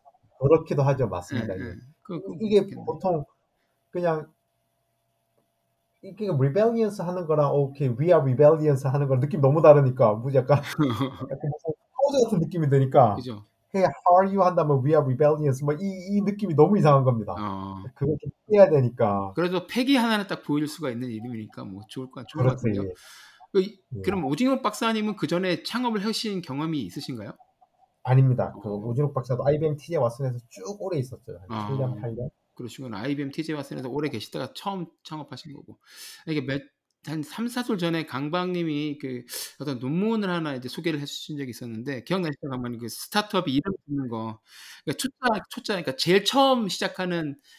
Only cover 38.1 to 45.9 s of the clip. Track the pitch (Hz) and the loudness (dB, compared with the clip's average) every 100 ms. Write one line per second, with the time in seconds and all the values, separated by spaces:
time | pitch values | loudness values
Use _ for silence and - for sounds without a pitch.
38.1 | 127 147 175 180 180 165 147 151 147 131 | -6 -4 -4 -2 -4 -2 -4 -4 -6 -8
39.1 | 123 123 - - - 139 123 127 170 214 | -10 -10 -12 -12 -10 -8 -6 -4 0 0
40.1 | 226 196 175 156 131 123 - 165 147 143 | 0 -2 -2 -4 -6 -8 -6 -4 -4 -6
41.1 | - - 147 131 110 120 113 131 127 117 | -12 -10 -10 -10 -10 -10 -10 -8 -8 -4
42.1 | 190 160 139 143 127 123 117 117 - - | -4 -2 -6 -8 -8 -8 -8 -10 -12 -6
43.1 | 208 208 190 175 - 196 196 143 143 127 | -4 -2 -2 0 -2 -4 -8 -8 -8 -6
44.1 | 113 113 107 _ - - - - 139 262 | -8 -8 -12 _ -20 -20 -10 -8 -6 -8
45.1 | - 254 208 - - - 196 147 | -4 -2 -2 -6 -10 -6 -4 -4